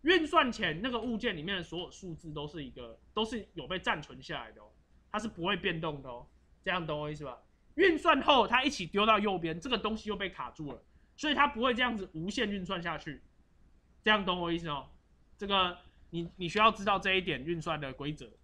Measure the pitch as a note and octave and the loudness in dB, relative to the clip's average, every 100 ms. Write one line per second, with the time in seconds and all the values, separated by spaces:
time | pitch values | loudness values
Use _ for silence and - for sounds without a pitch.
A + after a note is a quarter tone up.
0 | D4 F4+ D#4 E4+ C4+ A3 F#3+ D#3 B3 A#3+ | 6 4 6 4 4 2 -2 -2 -2 -4
1 | A#3+ A3 A#3 F3 D#3 F#3+ E3 E3 D#3+ - | -2 -2 -2 -4 -4 -4 -4 -8 -8 -12
2 | F#3+ D#3 E3 D3+ D3 E3+ C3+ A#2 A#2+ A2+ | -12 -12 -10 -8 -8 -10 -12 -12 -14 -16
3 | _ - A3 A3+ F#3+ E3 E3 F#3 G#3 F#3+ | _ -2 -2 -2 -8 -12 -6 -4 -2 -4
4 | D3 C3 C3 D3 A2+ G#2+ G#2+ _ _ _ | -6 -16 -10 -10 -10 -18 -20 _ _ _
5 | _ G#3+ A3 F#3+ E3+ G3 F#3+ E3 E3 D3 | _ -6 -6 -4 -2 0 0 -2 -4 -6
6 | C3 A#2+ - _ _ _ - F3+ D#3+ D3+ | -12 -14 -16 _ _ _ -4 -2 -2 -4
7 | D3+ D3+ C#3+ A#2+ _ _ _ - F#4+ D#4 | -4 -8 -10 -12 _ _ _ 4 6 6
8 | F4 C#4+ - C#4 G3+ A#3+ C#4 - E3+ G3 | 4 4 6 6 6 4 2 -2 -4 2
9 | G#3+ G#3+ G#3 F#3 E3 E3 C4+ A#3 G#3+ A3 | 6 6 4 0 -2 -4 -2 -2 -2 -4
10 | G#3+ G3 G3 - B2 - D3+ A#2 _ - | -6 -4 -6 -6 -10 -8 -10 -10 _ -20
11 | _ - D4+ C#4 C#4+ A3 B3+ A#3 B3 A3+ | _ -4 0 4 4 4 0 2 0 -2
12 | F#3 D#3 F3 G#3 G#3+ G3+ F3+ F#3 E3+ D#3 | -6 -6 -4 -2 -2 -2 -4 -4 -4 -6
13 | - C3 - _ _ _ - - _ _ | -8 -12 -16 _ _ _ -20 -20 _ _
14 | - G#3+ F#3 F3+ E3+ E3+ E3+ C#3+ B2+ - | 2 4 2 -2 0 -2 -2 -6 -8 -20
15 | _ _ _ - G3+ G3 F3+ F3+ - _ | _ _ _ -12 0 2 2 -2 -16 _
16 | - E3+ E3+ - F3 G#3 A3 G#3+ G3 G3 | -8 -6 -6 -6 -2 6 4 4 0 2
17 | G3 F#3+ F3+ C#3 C#3+ E3+ E3 D#3 C#3 C3 | 4 2 2 -4 -2 -4 -2 -4 -6 -6
18 | C#3+ D3 A#2 - | -8 -8 -12 -20